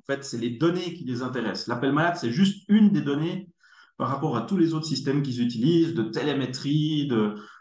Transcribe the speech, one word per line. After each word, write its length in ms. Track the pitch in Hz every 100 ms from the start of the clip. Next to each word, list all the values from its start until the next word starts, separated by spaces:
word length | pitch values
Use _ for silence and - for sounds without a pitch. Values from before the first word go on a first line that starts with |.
En 40 | -
fait, 100 | 139
c'est 140 | - -
les 140 | 123
données 440 | 117 165 180 175 -
qui 80 | 127
les 160 | 123
intéressent. 460 | 127 127 110 95 -
L'appel 240 | 120 135
malade, 260 | 147 139 -
c'est 140 | 120
juste 320 | 170 196 - -
une 220 | 214 208
des 120 | 151
données 480 | 143 139 165 190 - _ _ - - -
par 120 | 123
rapport 280 | 139 156 120
à 40 |
tous 160 | - 190
les 180 | 160 160
autres 100 | 156
systèmes 380 | 131 135 143
qu'ils 180 | 147 120
utilisent, 540 | 117 110 139 170 160 113
de 80 |
télémétrie, 1040 | 110 - 147 135 127 131 139 151 151 151 143
de, 260 | 113 104 104 - -